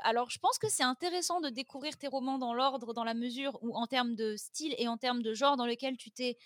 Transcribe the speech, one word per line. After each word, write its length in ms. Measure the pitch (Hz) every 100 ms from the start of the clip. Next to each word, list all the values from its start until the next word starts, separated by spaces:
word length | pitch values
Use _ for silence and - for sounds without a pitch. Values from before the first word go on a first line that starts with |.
alors 260 | - 233 240
je 80 | -
pense 200 | 370 508
que 100 | 440
c'est 120 | -
intéressant 580 | 254 254 359 359 349 349
de 80 | 302
découvrir 480 | 233 254 277 294 -
tes 100 | 277
romans 300 | 269 254 269
dans 160 | 247
l'ordre, 380 | 233 269 262 233
dans 100 | 233
la 100 | 226
mesure 440 | 233 240 240 277 262
où 120 | 233 214
en 100 | 233
termes 280 | 262 247
de 220 | 226 220 214
style 380 | - - 311 269
et 100 | 233
en 80 | 233
termes 240 | 254 247
de 100 | 220
genre 220 | 220 277 269
dans 100 | 240
lequel 300 | 240 269 262
tu 140 | -
t'es 260 | - 247 240